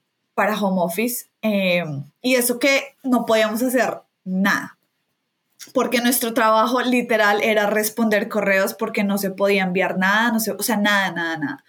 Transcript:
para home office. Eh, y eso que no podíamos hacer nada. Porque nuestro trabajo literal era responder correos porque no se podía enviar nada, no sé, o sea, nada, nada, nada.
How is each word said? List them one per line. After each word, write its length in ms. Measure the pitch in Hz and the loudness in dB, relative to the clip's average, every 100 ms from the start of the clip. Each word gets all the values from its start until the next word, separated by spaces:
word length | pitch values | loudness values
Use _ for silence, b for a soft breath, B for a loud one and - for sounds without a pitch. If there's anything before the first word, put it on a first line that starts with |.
| _ _ _ | _ _ _
para 260 | - 202 208 | -4 -2 0
home 220 | 196 185 | 0 0
office. 460 | 170 190 240 240 - _ | -2 -2 -4 -4 -12 _
Eh, 440 | 220 202 185 175 160 139 139 _ | -2 0 0 0 -2 -8 -10 _
y 140 | 254 | 0
eso 240 | 254 247 240 | 2 0 0
que 360 | 277 269 - _ | 2 0 -2 _
no 220 | 262 247 | -2 0
podíamos 380 | - 220 214 214 | 2 2 2 0
hacer 360 | 254 247 190 - - _ | 0 0 0 -4 -12 _
nada. 520 | 185 185 196 165 - - _ _ _ _ _ _ _ - - | -6 0 0 0 -6 -16 _ _ _ _ _ _ _ -20 -6
Porque 280 | 254 233 247 | -2 0 0
nuestro 320 | 240 - 233 | 0 0 -2
trabajo 480 | 240 220 220 233 247 | 2 2 4 2 0
literal 600 | 240 247 240 220 208 208 | 0 0 2 2 2 2
era 220 | 226 214 202 | 2 2 2
responder 600 | 214 214 - 220 208 214 | 0 -2 -2 0 0 0
correos 460 | 214 196 190 196 | 0 2 2 0
porque 320 | - 220 220 | -2 -6 -2
no 120 | 202 202 | -2 0
se 140 | 196 | -2
podía 320 | 190 202 196 | 0 0 2
enviar 340 | 185 185 180 185 | 0 0 0 0
nada, 340 | 190 208 233 | 2 2 2
no 60 | 226 | 0
sé, 100 | 208 | -2
o 120 | - | -4
sea, 120 | 208 208 | -2 0
nada, 340 | 208 202 190 | 2 2 0
nada, 260 | 170 165 156 | -2 -4 -4
nada. 260 | 135 - | -6 -8